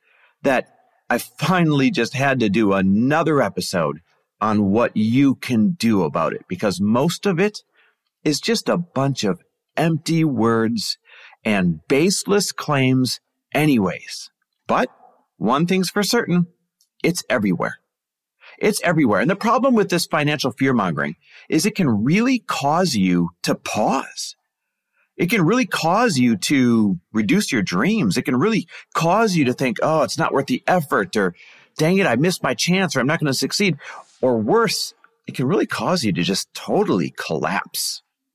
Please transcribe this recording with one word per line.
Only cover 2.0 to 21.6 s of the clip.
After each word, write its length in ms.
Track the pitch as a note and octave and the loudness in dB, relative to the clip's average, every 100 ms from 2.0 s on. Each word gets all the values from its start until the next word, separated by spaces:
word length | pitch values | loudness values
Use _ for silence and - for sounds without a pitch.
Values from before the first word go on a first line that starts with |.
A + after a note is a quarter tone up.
| A#2 | -2
had 260 | C3 C#3 C3 | 0 0 0
to 100 | A2 | 0
do 240 | G#2 G#2+ | 2 2
another 680 | F#2+ F#2+ G2+ B2+ D3+ E3 D3 | 2 2 2 2 2 2 2
episode 580 | G#2+ F2+ - F2+ D2+ D2+ _ _ _ - | 0 -4 -4 -2 -2 -4 _ _ _ -6
on 320 | G#2+ G#2+ G2 | -2 0 2
what 240 | G#2 A#2+ - | 2 0 0
you 400 | A2 B2 C#3 A#2+ | 0 4 2 2
can 360 | - A#2+ G#2 | -2 0 2
do 320 | F2 A#2 G#2 | 2 0 2
about 300 | D#2+ D#2 D#2 | 0 0 -2
it, 120 | - - | -4 -10
because 340 | F2+ G#2+ E2+ | -4 -4 -2
most 440 | G2+ A#2+ E3+ - G#3 | 0 2 0 -2 -2
of 120 | E3+ | 0
it 200 | G#3 G#3 _ _ _ _ _ _ | 0 -2 _ _ _ _ _ _
is 160 | D3+ C#3+ | -2 -2
just 300 | - A3+ - | -2 -2 0
a 80 | A#2 | -2
bunch 460 | E3+ - C#3 C3 | -2 -2 -2 -2
of 180 | - - _ _ _ - | -2 -4 _ _ _ -2
empty 460 | E3 E3 - D#3+ | 0 0 -2 0
words 760 | D#3+ A#2+ A2+ A2+ A2+ A#2 - - _ - - _ | 0 2 2 2 2 -2 -6 -10 _ -20 -20 _
and 380 | A2+ G#2 F2+ D#2+ - | -2 0 0 -2 0
baseless 640 | C3+ F3+ F#3 - G3+ - | 2 2 0 0 0 0
claims 680 | - - C#3 C3 C3 B2+ - _ _ _ | -6 -2 2 2 2 0 -4 _ _ _
anyways. 800 | C3 D#3 B2 F#2 C#2+ - - - _ _ _ - | 0 2 2 0 -4 -12 -16 -18 _ _ _ -2
But 240 | B2+ B3 _ - _ _ - | 0 0 _ -20 _ _ -6
one 300 | F#2 C3+ F3 | 0 0 2
thing's 220 | F#3+ F3 | 0 0
for 140 | - | -2
certain, 440 | F#3+ A#3+ - F3 F3 _ _ _ _ _ | 0 0 0 0 0 _ _ _ _ _
it's 200 | - F3 - | -4 -4 -2
everywhere. 500 | A#2 G2+ E2+ A#1 - _ _ _ _ _ _ - - | -2 0 0 -2 -8 _ _ _ _ _ _ -20 -4
It's 240 | G#3 - | -2 0
everywhere. 360 | - D#3+ C3 G2 | 0 2 2 2
And 100 | B2+ | 0
the 60 | F#3+ | 0
problem 400 | A3 A#3+ C4+ A#3 | 0 2 2 2
with 140 | F#3+ | 2
this 180 | F3 - | -2 -2
financial 440 | D#3+ D3 D3 C3+ | -2 0 -2 -4
fear 220 | - C3+ | -2 0
mongering 420 | B2 F#2+ D2 D2 - _ - - | 2 0 -2 -6 -8 _ -20 -4
is 160 | D#3 | -2